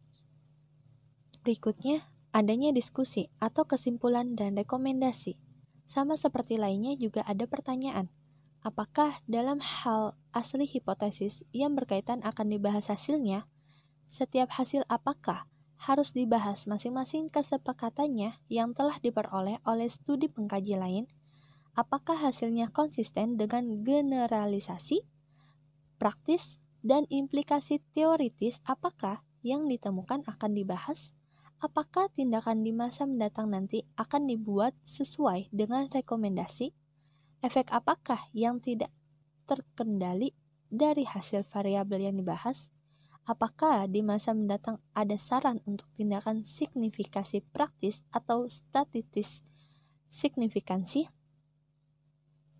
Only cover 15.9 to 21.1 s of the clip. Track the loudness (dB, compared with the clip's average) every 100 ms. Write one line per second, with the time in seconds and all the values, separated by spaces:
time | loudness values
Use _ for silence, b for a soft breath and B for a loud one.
15.9 | 2 4 0 2 2 2 -4 -4 -4 -2
16.9 | -4 -4 -4 -2 0 0 -2 -2 -4 -4
17.9 | -2 0 0 -2 -6 -4 0 0 2 0
18.9 | 2 0 0 -2 -2 -2 -2 0 0 0
19.9 | -4 -2 0 0 -2 -2 -2 -2 -2 0
20.9 | -2 -4